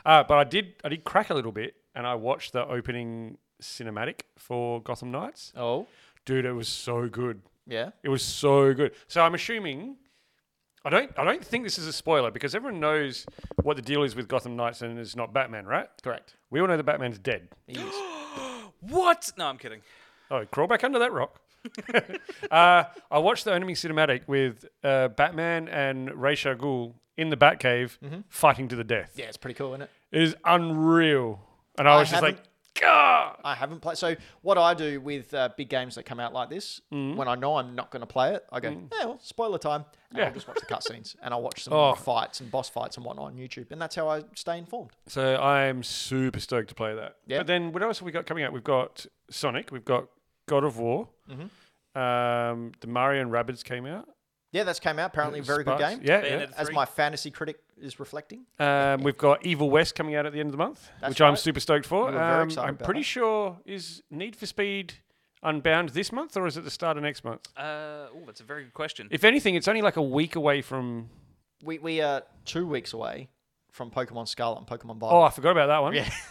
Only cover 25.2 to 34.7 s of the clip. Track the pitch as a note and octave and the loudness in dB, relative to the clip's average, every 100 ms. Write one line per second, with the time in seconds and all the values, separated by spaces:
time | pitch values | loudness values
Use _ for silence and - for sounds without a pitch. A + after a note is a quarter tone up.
25.2 | D3+ D#3+ E3 E3 E3 E3+ C#3 C3 C3 D3 | 2 2 -2 -2 -4 -2 -2 -2 -8 -2
26.2 | C3 D3 C#3+ B2+ C#3 C3 A#2 A#2+ _ - | 0 0 0 -2 -2 -4 -6 -12 _ -6
27.2 | D#3+ C#3+ D3 - C3 B2 B2 - C#3+ E3 | -2 6 6 6 2 2 0 -8 -16 -16
28.2 | G#3 - D#3 B2+ C3 A#2+ A2+ A#2 F2+ - | -14 4 4 4 0 -6 -2 -2 -4 -12
29.2 | A#2 G#2+ B2+ A#2+ C#3 C3 C#3+ _ _ D#3 | -14 -12 -12 -8 -8 -8 -14 _ _ 2
30.2 | D#3+ D#3+ - F3 E3 D#3 D#3+ E3 D#3+ C#3+ | 2 2 2 4 4 2 4 6 6 4
31.2 | A#2+ G2+ - _ _ - C#3+ D3 D3 E3+ | 0 -6 -14 _ _ 4 8 10 8 4
32.2 | D#3+ - - _ _ - - - D3 D#3+ | 2 0 -10 _ _ 2 8 8 10 6
33.2 | - - C#3+ B2+ C#3 E3 D#3+ E3 F3 D#3+ | 4 -4 -8 -4 -6 -6 -8 -4 -2 -4
34.2 | - - F3+ F#3 E3+ | -8 -6 2 6 6